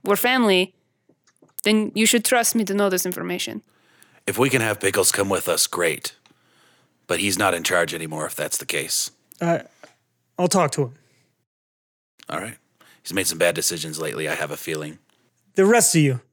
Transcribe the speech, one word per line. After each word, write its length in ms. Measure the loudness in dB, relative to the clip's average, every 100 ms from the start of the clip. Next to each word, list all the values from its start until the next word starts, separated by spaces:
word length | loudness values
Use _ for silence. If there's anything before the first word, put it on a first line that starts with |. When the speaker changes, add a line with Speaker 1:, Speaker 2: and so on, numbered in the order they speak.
Speaker 1:
we're 120 | 0 2
family, 580 | 2 4 4 4 2 _ _ _ _ _ _ _ _ -6
then 260 | 0 2 0
you 120 | 0 2
should 180 | 2
trust 300 | 2 2 2
me 100 | 0
to 100 | -2
know 140 | 0 0
this 180 | 0 -2
information. 560 | -6 -6 -6 -6 -10 _ _ _ _ _ _ -8
Speaker 2:
If 120 | 0
we 100 | 2
can 100 | 2
have 180 | 0 0
Pickles 300 | 0 2 2
come 160 | 2 0
with 200 | 0 0
us, 180 | 0 0
great. 460 | 0 -2 -2 -8 -14 _ _ _ _ _ _ _ _ _
But 140 | -2
he's 180 | 0 2
not 140 | 0
in 80 | 0
charge 300 | 0 0 0
anymore 320 | -4 -8 -8 -8
if 80 | -6
that's 200 | -6 -6
the 80 | -4
case. 440 | -6 -4 -4 -6 _ _ -6
Speaker 3:
Uh, 200 | -2 -2 -4 _ -20 _ _ _ _ -2
I'll 100 | 0
talk 220 | 2 0
to 100 | 0
him. 120 | -4 -6 _ _ _ _ _ _ _ _ _ _ _ _ -10
Speaker 2:
All 100 | -10
right. 160 | -8 -14 _ _ _ _
He's 100 | -6
made 140 | -2 -2
some 120 | 2
bad 160 | 2
decisions 440 | 2 -4 -4 -8 -6
lately, 300 | -6 -4 -4
I 60 |
have 160 | -4 -6
a 60 | -8
feeling. 420 | -6 -6 -8 -14 _ _ _ _ _ 2
Speaker 3:
The 100 | 4
rest 280 | 6 4
of 60 | 4
you 200 | 4 0 _